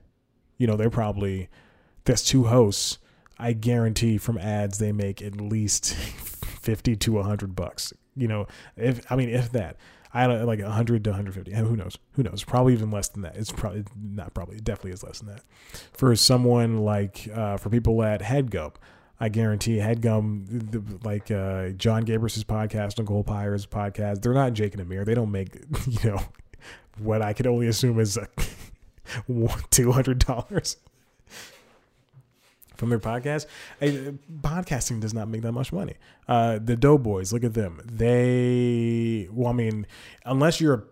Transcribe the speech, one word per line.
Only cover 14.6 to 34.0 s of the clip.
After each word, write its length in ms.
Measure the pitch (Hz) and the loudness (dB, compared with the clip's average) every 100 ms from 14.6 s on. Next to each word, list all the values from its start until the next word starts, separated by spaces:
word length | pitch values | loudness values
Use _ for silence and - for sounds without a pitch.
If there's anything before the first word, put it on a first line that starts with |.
definitely 280 | 110 101 95 | -6 -6 -8
is 100 | 90 | -12
less 160 | - - | -14 -16
than 100 | 104 | -16
that. 140 | 101 - _ - - - | -18 -20 _ -20 -20 -16
For 220 | - 127 | 2 4
someone 680 | 113 - 127 123 120 117 110 | 8 8 8 6 6 4 2
like, 440 | 104 104 101 - 104 | 2 0 -2 -6 -10
uh, 220 | 110 104 98 | -6 -4 -4
for 120 | 104 | 0
people 320 | 117 113 113 | 2 4 2
at 180 | 110 104 | 2 0
HeadGum, 520 | 101 139 127 92 73 - - - _ - | 0 0 0 -4 -8 -12 -20 -20 _ -6
I 100 | 113 | -2
guarantee 500 | 110 110 104 117 110 | 2 2 0 0 0
HeadGum, 920 | 107 117 113 110 107 104 98 117 107 | 0 2 2 2 0 -4 -6 -8 -6
the, 380 | 110 107 95 110 | -6 -8 -8 -6
like, 240 | 104 - | -4 -4
uh, 380 | 101 95 95 92 | -2 -2 -4 -4
John 340 | 95 113 110 | 0 2 2
Gabrus's 400 | 113 110 113 110 | 2 0 -2 -4
podcast, 540 | - 107 107 107 101 - | -4 -2 -2 -2 -4 -4
Nicole 260 | 104 104 | -2 -2
Pyre's 420 | 104 104 101 101 101 | -2 -2 -2 -4 -4
podcast, 560 | 110 101 101 104 101 | -6 -4 -4 -4 -2
they're 120 | 120 | 2
not 180 | 131 131 | 2 2
Jake 220 | 107 104 | 2 -2
and 80 | 101 | -4
Amir. 220 | 87 95 | -6 -4
They 100 | 101 | 0
don't 180 | 120 107 | 0 0
make, 240 | 98 92 - 143 | -2 -6 -10 -8
<laughs> 120 | 147 135 | -6 -2
you 220 | 110 117 | 0 0
know, 100 | 95 - - - - - - _ - | 0 -4 -10 -20 -20 -20 -20 _ -6
what 220 | 107 110 | 0 0
I 120 | 104 | 0
could 160 | 104 127 | 0 2
only 180 | 120 117 | 2 2
assume 320 | 110 123 113 | 2 2 4
is, 180 | 107 110 | 2 -2
uh, 100 | 101 - - - - - - _ - | -6 -4 -4 -6 -18 -20 -20 _ -12
<laughs> 640 | 117 117 120 113 - - | -8 -4 0 0 -2 0
two 200 | - 123 | 2 4
hundred 300 | 127 131 127 | 4 2 2
dollars 560 | - 117 - 196 - - _ _ _ _ _ - - - _ _ _ _ _ - _ _ _ _ _ - | 2 0 -4 -4 -4 -8 _ _ _ _ _ -20 -20 -20 _ _ _ _ _ -20 _ _ _ _ _ -6
from 140 | 113 | -2
their 80 | 113 | 0
podcast. 480 | 110 120 139 147 - - - - | -2 -4 -2 -4 -6 -14 -18 -2
I, 340 | 147 139 | -2 0